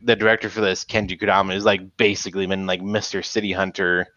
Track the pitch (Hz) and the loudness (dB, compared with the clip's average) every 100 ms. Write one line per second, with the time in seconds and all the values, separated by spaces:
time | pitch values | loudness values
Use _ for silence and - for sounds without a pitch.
0 | 120 104 110 110 107 107 98 90 - 110 | 0 4 4 2 0 0 0 0 -2 -2
1 | 101 90 101 98 95 95 107 98 95 - | -2 -2 2 2 2 2 2 2 -4 0
2 | 107 95 98 95 95 95 95 90 98 107 | 0 0 -6 -4 -2 -2 -2 -4 -2 -2
3 | - 95 - 110 101 92 95 98 90 87 | -2 -6 -4 -4 -2 -2 -2 0 0 0
4 | - | -2